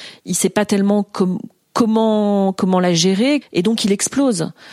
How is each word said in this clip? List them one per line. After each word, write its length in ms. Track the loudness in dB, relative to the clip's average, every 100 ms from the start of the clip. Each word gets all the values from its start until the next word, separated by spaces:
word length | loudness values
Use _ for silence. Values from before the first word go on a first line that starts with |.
| -20 -14
Il 100 | -6
sait 140 | -2 0
pas 160 | 0
tellement 380 | 0 0 2 0
com-, 380 | -2 -2 -2 -2 -8 _ _
comment, 800 | 0 2 2 2 2 2 2 0
comment 260 | 0 0 2
la 140 | 2
gérer. 480 | 2 2 2 2 0 -2
Et 100 | -2
donc, 220 | 0 0
il 80 | 0
explose. 580 | -2 -2 -2 0 0 -4 -8 -20